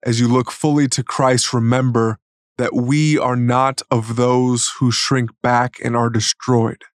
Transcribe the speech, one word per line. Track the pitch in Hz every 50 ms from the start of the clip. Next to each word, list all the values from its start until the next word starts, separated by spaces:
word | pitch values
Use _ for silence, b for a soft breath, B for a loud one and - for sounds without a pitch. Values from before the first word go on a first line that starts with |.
| -
As | 127 120 113
you | 123 117
look | 120 127 123 -
fully | - - - 151 147 147 143 135
to | - - 123
Christ, | - - - 143 131 127 123 - - -
remember | 123 113 113 123 127 131 131 120 110 113 113 110 - _ _ _ _ _ _ _ -
that | 127 - -
we | 127 120 123 139 151 156 151 151 147
are | - 127 123 123
not | 123 120 123 127 131 135 - - - _
of | - 117 110 110 117 117
those | 123 123 127 123 127 127 123 117 - - - -
who | - 123
shrink | 113 - - - 139 131 120 113 - _
back | _ 123 123 123 123 123 - - -
and | 123 120
are | 120 117 120
destroyed | 117 113 107 - - _ - - 127 117 113 113 - - - - _